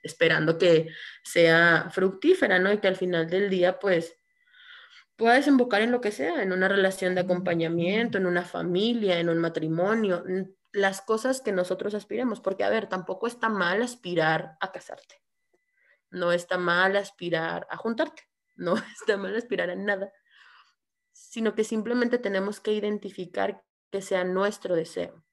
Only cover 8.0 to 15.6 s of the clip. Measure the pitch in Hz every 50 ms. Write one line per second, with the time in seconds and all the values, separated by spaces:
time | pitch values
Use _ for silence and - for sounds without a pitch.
8 | 233 240 - 196 190 180 175 175 175 - - 175 170 175 175 180 214 233 240 233
9 | 214 190 175 170 170 170 165 165 170 165 165 165 156 156 160 165 180 202 220 226
10 | 220 196 180 175 175 185 185 190 190 190 - _ _ _ - 202 196 196 190 -
11 | - - 220 220 226 262 262 262 - 220 202 185 180 180 185 180 - 208 208 208
12 | 196 _ 208 226 254 247 208 - - 190 196 190 202 196 208 226 208 - 190 185
13 | 170 - 185 - 220 240 240 - - 226 220 202 180 170 180 208 233 240 - -
14 | - 180 180 170 160 156 160 165 165 - - _ - - - - - - - -
15 | - _ - _ _ _ _ _ _ _ _ _